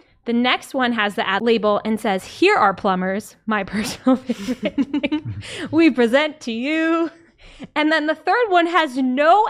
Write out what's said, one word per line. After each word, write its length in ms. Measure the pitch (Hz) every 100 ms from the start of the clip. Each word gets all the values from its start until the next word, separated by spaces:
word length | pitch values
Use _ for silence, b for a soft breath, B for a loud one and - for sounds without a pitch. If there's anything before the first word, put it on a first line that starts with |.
| b b -
The 60 |
next 400 | 240 247 359 -
one 180 | 269 247
has 220 | 226 208 214
the 120 | 202
ad 140 | 196
label 380 | 233 226 208 202
and 140 | 220 220
says, 240 | 226 190
"Here 320 | - - 370 370
are 160 | 208
plumbers," 640 | 170 202 185 185 196 - - -
my 160 | 214
<laughs> 0 |
personal 520 | 196 208 208 - 254 254
favorite. 1040 | - 226 202 240 302 - - 294 277 302 294 - B B 302
"We 200 | 311 320
present 500 | 247 233 269 302 294
to 100 | 247
you." 580 | 226 269 320 320 330 330 - B B B B 277 294
And 140 | 302
then 140 | 320 302
the 80 |
third 340 | 302 - 440 453
one 180 | 359 339
has 300 | 339 311 254
no 500 | 254 254 311 403 440